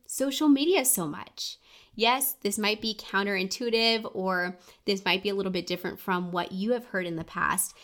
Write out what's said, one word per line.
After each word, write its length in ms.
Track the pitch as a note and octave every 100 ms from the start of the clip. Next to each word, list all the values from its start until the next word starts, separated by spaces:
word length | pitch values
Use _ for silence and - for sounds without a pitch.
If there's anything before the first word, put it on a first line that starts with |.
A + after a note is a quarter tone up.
social 440 | - - C4+ C4+ D4+
media 360 | C#4 D#4 F#4
so 220 | B3+ - D#3
much. 520 | D#3+ - - - - _ - -
Yes, 400 | G#3+ A3+ C4 C#4+ -
this 160 | G3+ G#3
might 240 | G#3 G#3+
be 100 | A3
counterintuitive, 1160 | G#3 - G3 G3+ G3 F#3+ - A#3+ A3+ A3+ A3+ A3
or 460 | - F#3+ F3+ F3+ F#3 - -
this 200 | - G3
might 180 | F#3+ F#3
be 60 | G3+
a 60 |
little 180 | G3 F#3+
bit 160 | F3+ F3
different 320 | F3 F3+ -
from 320 | - F3+ F3+
what 180 | F3 -
you 220 | F#3+ G#3
have 140 | A#3+ A#3
heard 200 | F#3+ F3+
in 80 |
the 80 | E3
past. 500 | D#3+ F3 D#3+ F#3 - -